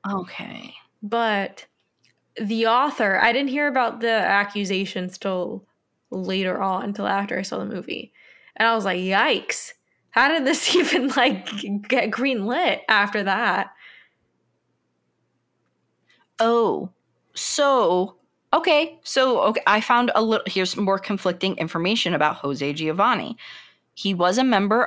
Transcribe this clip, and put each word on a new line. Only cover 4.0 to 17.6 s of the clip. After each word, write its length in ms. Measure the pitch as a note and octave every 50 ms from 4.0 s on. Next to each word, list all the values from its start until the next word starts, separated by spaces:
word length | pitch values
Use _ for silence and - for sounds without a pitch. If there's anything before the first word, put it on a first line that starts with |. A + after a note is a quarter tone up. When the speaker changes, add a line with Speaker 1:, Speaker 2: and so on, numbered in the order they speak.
Speaker 2:
the 100 | A#3 A3+
accusations 1040 | A3+ G#3+ F3+ F3+ G3 G3+ G3+ G3+ - G#3 G3+ F#3 F#3+ F#3+ G3 F#3 - F#3+ F#3 F#3 -
till 480 | - - G3 F#3 F3+ F3 - F#3+ G3 - _ _ _ _ _ _ _ _ -
later 520 | - F#3+ F#3 F#3+ F#3+ G3 F#3+ F#3 F3+ -
on, 220 | G3 F#3+ F#3 F#3+ -
until 240 | G3+ G3+ G3+ G3
after 300 | G3+ G3 G3+ G3+ G3+ -
I 60 | G3 G3
saw 160 | - - -
the 60 | G3+
movie. 460 | G3+ - F3+ - - - - - - _ _ - - - _ _ - -
And 120 | - A3
I 80 | A#3 A3+
was 80 | A3 G3
like, 140 | G3 F3+ F3+
"Yikes. 760 | F#3 F#3 F#3+ G3+ B3+ D4+ A3+ - - - - - - - - _ _ _ _ _ _ _
How 160 | - A#3 C4
did 180 | C#4+ E4 D#4+ C4
this 300 | C4+ D#4 - - - -
<laughs> 0 |
even, 340 | F4 D4+ - D#4+ D#4 B3 C#4
like, 360 | - C4+ A#3+ G#3+ G3+ F#3+ - - G#3+ G3+ - G3+ G3+ G3+ G#3
get 240 | - B3+ B3+ F3+ A3
greenlit 680 | F#3+ - C4 C#4 B3+ G#3 G3 A3+ B3 E4+ F4+ A3 F#3+ - - -
after 340 | A3 G3+ G#3 G#3 G#3 G#3 F#3
that?" 480 | G3 F#3+ A3 A#3+ G3 F3+ - F#3+ - - _ - - - - _ _ _ _ _ _ _ _ _ _ _ _ _ _ _ _ _ _ _ _ _ _ _ _ _ _ _ _ _ _ _ _ _ _ _ _ _ _ _ _ _ _ _ _ _ _ _ -
Speaker 1:
Oh, 500 | A3+ A#3 A#3 A#3 A3+ F3 G#2 D2 - F#3 _ _ _ _ _ _ _ _ -
so, 840 | - - - - D4